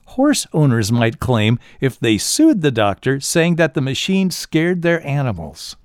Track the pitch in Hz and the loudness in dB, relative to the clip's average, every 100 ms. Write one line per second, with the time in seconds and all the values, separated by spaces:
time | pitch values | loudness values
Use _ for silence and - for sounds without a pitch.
0 | - - - - - - 147 117 104 120 | -10 -2 0 0 -2 0 2 2 2 2
1 | 117 117 - 120 107 120 - - 131 - | 0 0 -2 0 2 0 -4 -6 -4 -2
2 | 123 110 - - 320 247 151 117 104 95 | 0 0 0 2 2 4 0 0 0 0
3 | - 135 - 170 165 170 160 - 135 131 | -2 -2 -2 0 2 2 0 0 -4 -4
4 | - 190 185 - - 160 165 180 170 170 | -2 0 0 -4 -4 -2 0 0 -2 -2
5 | 143 139 131 92 76 71 - - | -2 -4 -2 -4 -10 -14 -18 -18